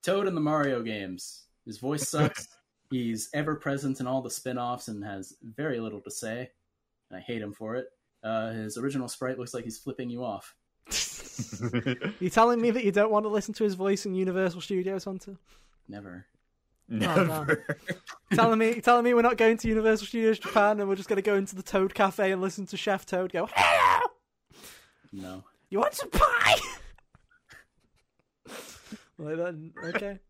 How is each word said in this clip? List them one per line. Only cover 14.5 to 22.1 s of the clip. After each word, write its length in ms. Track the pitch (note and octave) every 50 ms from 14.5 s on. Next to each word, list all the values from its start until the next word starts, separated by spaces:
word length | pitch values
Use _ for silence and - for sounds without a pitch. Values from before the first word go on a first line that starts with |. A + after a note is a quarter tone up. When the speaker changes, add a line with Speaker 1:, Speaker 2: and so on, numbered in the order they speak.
| E3+ F#3
Speaker 3:
Studios, 440 | E3 - G3+ F#3 F3+ F#3+ G3 F#3+ -
Hunter? 320 | G3+ F#3+ F#3+ - - G3 F3+ _ _ - _ _ _ _ _ _ _
Speaker 1:
Never. 380 | G#3 - G2+ G2 F2 F2+ - _ _ _ _ _ _ _ _ _ _ _ _ _ A#2
Speaker 3:
Oh, 20 |
man. 320 | A2 G#2+ F3 D#3+ E3+ F3+ D#3+
Speaker 2:
Never. 500 | D#3 D#3 D3 C#3 D#3 D3+ - - - - - - F3+ - _
<laughs> 300 | - - - _ _ G3+
Speaker 3:
Telling 240 | A#3+ A3+ A3+ A3+ A3
me, 220 | A3+ A3 A#3+ A#3
telling 240 | - - A#3+ A#3+ A#3
me 100 | A#3+ B3
we're 80 | A#3+ A#3
not 140 | A#3+ B3
going 200 | - A#3 A3 A#3 A3
to 100 | - A3+
Universal 380 | A3 A3 A3 A3 A3 G#3+ G#3
Studios 320 | - - A#3 A3+ A3 A3 G#3+
Japan 400 | - - - A3+ G3+ G#3 G#3+ G#3
and 80 | G3+ G3
we're 60 | G3
just 120 | F#3+ F#3+ -
gonna 140 | A3 G3 F#3+
go 120 | G#3+ G3+
into 220 | G3 G3 G3 -
the 60 | F#3 F#3+
Toad 320 | - - G3 F#3+ F#3+ -
Cafe 360 | - G#3+ F#3+